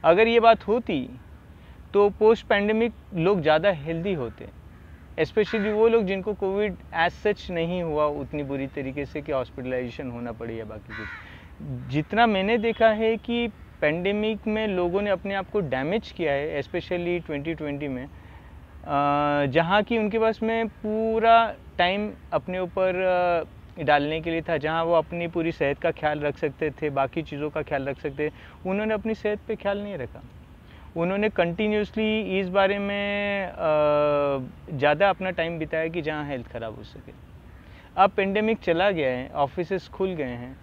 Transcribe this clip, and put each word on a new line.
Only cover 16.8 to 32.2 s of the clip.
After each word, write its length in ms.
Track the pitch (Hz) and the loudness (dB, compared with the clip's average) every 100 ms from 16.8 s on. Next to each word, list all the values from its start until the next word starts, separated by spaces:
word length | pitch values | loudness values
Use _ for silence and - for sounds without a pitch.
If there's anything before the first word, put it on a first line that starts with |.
| - 180 175 175 165 | -4 -4 -2 -4 -4
twenty 280 | 147 151 | -6 -6
twenty 340 | 160 151 143 147 | -6 -6 -6 -6
में, 180 | 127 139 | -6 -8
अ, 40 | - - - - - - - - 143 143 143 147 147 143 | -14 -20 -20 -20 -20 -20 -18 -4 0 2 2 2 2 2
जहाँ 380 | 139 165 202 | 2 4 2
की 140 | 208 233 | 2 0
उनके 220 | 214 220 | 0 2
पास 240 | 220 226 | 0 0
में 240 | 226 226 226 | -2 -2 -2
पूरा 880 | - 214 214 226 226 226 226 226 - - - | -6 -4 -2 0 2 6 6 6 -4 -16 -2
time 360 | 180 202 208 - - | 0 0 -4 -8 -4
अपने 260 | 156 - 185 | -4 -2 -4
ऊपर, 360 | 185 190 185 180 185 180 180 170 156 - - - | -4 0 0 2 2 2 2 2 -2 -12 -18 -6
अ, 60 | |
डालने 380 | 151 147 143 160 | 4 4 4 -2
के 100 | 165 | -2
लिए 100 | 165 | -2
था, 160 | 156 160 | 0 -2
जहाँ 260 | 156 165 | 0 0
वो 100 | 165 | 4
अपनी 340 | 170 156 175 170 | 2 2 -4 -4
पूरी 240 | 170 165 | -2 -2
सेहत 280 | 160 143 143 | 0 0 2
का 120 | 170 | -2
ख्याल 280 | 160 151 151 | 0 -2 0
रख 180 | 147 139 | -2 -2
सकते 340 | 156 135 156 | -4 -2 -4
थे, 180 | - 156 | -2 -4
बाकी 320 | 139 135 - | 0 -2 -2
चीज़ों 280 | 156 147 151 | -8 -6 -6
का 120 | 156 | -6
ख्याल 240 | 147 143 135 | -4 -4 -4
रख 140 | 135 | -6
सकते, 320 | 151 139 151 - - - 185 | -8 -4 -6 -6 -20 -10 -4
उन्होंने 280 | 196 214 | -2 -2
अपनी 220 | 214 220 220 | -2 -2 -4
सेहत 240 | 208 208 - | -2 -4 -6
पे 80 | 220 | -4
ख्याल 280 | 202 202 | -4 -4
नहीं 140 | 208 185 | -6 -8
रखा। 260 | 120 - - - - - - - - 165 | -10 -12 -18 -20 -20 -20 -20 -20 -12 -2
उन्होंने 320 | 175 196 214 | 0 2 0
continuously 1120 | 214 170 170 214 214 208 - 214 214 | 2 0 2 0 0 -2 -2 0 0